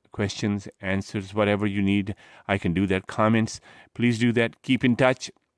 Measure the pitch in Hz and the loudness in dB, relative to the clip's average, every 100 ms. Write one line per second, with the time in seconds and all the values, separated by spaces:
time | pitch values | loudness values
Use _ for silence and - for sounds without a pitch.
0 | _ - 107 - 107 101 - - 95 95 | _ -6 -4 -2 -4 -4 -8 -10 -4 -4
1 | - 107 95 104 101 101 107 101 98 101 | -4 -8 -6 0 0 2 0 0 2 2
2 | 98 - - - - 98 95 85 98 95 | 0 -8 -14 -12 -4 -2 0 0 0 -2
3 | - - 110 113 110 - - - - - | -4 0 2 2 0 -6 -18 -20 -14 -2
4 | 120 110 120 117 117 - - 127 127 117 | 0 2 2 2 -2 -4 -2 0 2 4
5 | 127 131 - - _ | 2 0 -6 -18 _